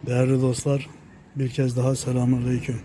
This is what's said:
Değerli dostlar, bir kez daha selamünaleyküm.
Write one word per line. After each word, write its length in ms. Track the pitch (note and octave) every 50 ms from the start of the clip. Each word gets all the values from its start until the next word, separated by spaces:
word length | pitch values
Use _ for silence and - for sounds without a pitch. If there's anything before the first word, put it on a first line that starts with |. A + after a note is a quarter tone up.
| -
Değerli 340 | - B2 B2 B2+ C3 C3+ C3
dostlar, 500 | C3 C3 B2 - - D3 C#3 C#3 C3+ - - - - - - - - - -
bir 120 | C#3 C3+ B2
kez 280 | A#2+ - C3+ B2+ A#2+
daha 200 | B2+ B2 C3 C3+
selamünaleyküm. 800 | B2+ - C3 B2 B2+ B2 B2 C3 B2 A#2+ B2 B2+ B2 - - B2 - -